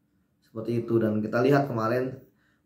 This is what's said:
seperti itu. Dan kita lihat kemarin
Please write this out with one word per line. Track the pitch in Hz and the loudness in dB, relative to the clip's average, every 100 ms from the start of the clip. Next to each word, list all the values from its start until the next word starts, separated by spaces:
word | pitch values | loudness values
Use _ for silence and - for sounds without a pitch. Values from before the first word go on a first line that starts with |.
| _ _ _ _ | _ _ _ _
seperti | _ 113 113 117 | _ -10 -4 -4
itu. | 110 117 | 0 0
Dan | 107 107 | 2 0
kita | 107 120 135 | -2 2 4
lihat | 143 139 | 4 2
kemarin | 117 110 127 127 - - _ _ _ | -2 -2 -2 -4 -8 -18 _ _ _